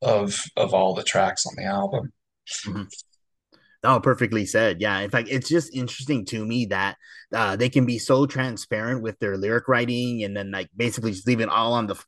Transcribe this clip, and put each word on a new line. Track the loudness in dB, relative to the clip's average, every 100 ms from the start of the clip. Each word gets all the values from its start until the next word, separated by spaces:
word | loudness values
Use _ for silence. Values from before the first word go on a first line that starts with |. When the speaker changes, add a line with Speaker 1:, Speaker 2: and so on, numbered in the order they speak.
Speaker 1:
of, | 2 2 2 -4 -4 0
of | 2
all | 4 2
the | 2
tracks | 0 2 2 0
on | -6 -6
the |
album. | -4 -2 -2 -4 -6 _ _ _ -12 -10
Speaker 2:
Mm-hmm. | -8 -8 -10 -16 -20 _ _ _ _ _ _ _
Oh, | 2 4
perfectly | 4 2 2 0
said. | 2 4 4 2
Yeah. | 0 0
In | 0
fact, | -2 -2
it's | -4 0
just | 0 0
interesting | -6 -8 -6 -2 -2 -2
to | -6
me | -2 -2 -2
that, | 0 -2 -4 -18 -20 -6
uh, | 0 0 2
they | 2
can | 4
be | 2 0
so | 2 4
transparent | 4 0 -4 -6 -6 -4 -2 -4
with | -4 -4
their | -4 -2
lyric | 0 0 2
writing | 2 2 -2 -2 -4
and | -4
then, | -6 -6
like, | -6 -8
basically | -2 -2 -2 -4
just | -2 0
leave | 0
it | 2
all | 2 2
on | 0 0
the, | -6